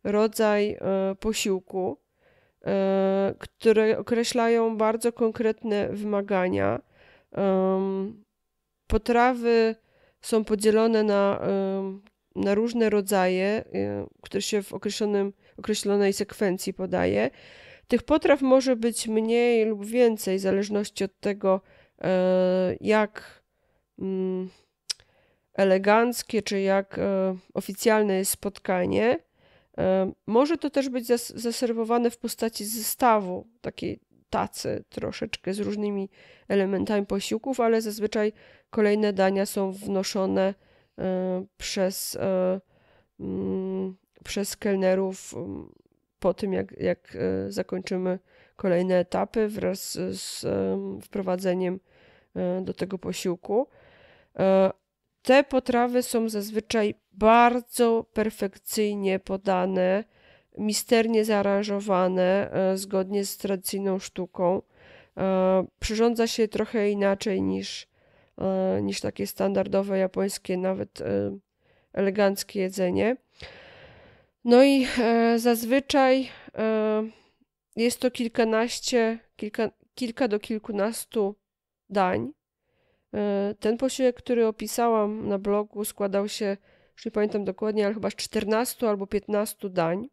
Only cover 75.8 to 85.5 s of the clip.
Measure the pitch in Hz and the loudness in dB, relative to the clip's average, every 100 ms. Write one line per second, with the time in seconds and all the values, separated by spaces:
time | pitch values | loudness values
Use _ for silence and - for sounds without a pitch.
75.8 | 269 285 262 262 254 - - - 220 220 | 2 4 4 4 0 -12 -14 -4 -2 0
76.8 | 214 214 220 - _ _ _ _ _ - | 0 0 -4 -10 _ _ _ _ _ 0
77.8 | 233 - 254 247 233 - 226 220 233 - | 0 2 -2 0 -4 0 2 2 0 -4
78.8 | - 247 226 226 _ - 214 - 220 _ | 0 2 2 -2 _ -12 -8 -4 -4 _
79.8 | _ - 247 - 254 208 - 220 - 202 | _ -8 -8 -2 -2 -2 -4 -8 -6 -2
80.8 | 202 226 - 113 98 - _ _ _ _ | -2 -4 -6 -4 -4 -6 _ _ _ _
81.8 | _ 202 180 202 247 - _ _ _ _ | _ 0 2 0 -4 -12 _ _ _ _
82.8 | _ _ _ 214 208 202 202 208 214 233 | _ _ _ -4 -2 0 -2 -2 -2 0
83.8 | 262 - 254 247 - 240 220 214 214 - | -2 2 0 0 -2 0 0 -2 -8 0
84.8 | 233 220 208 214 220 196 202 | 2 2 0 -2 -4 -4 0